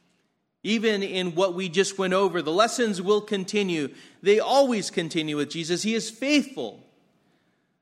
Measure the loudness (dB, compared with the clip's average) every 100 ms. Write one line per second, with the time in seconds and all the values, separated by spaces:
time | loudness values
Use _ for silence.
0 | _ _ _ _ _ _ -2 0 2 0
1 | -2 -2 -2 0 0 0 -2 0 0 0
2 | 0 2 2 0 0 2 2 2 -2 0
3 | 0 0 0 -4 -2 -2 0 0 -4 -8
4 | -20 _ 2 2 4 4 4 2 -2 -4
5 | -4 -2 -2 -2 -4 -4 -4 -2 -2 -2
6 | -4 -4 2 2 2 -4 -10 -10 -20 _
7 | _ _ _ _ _ _ _ _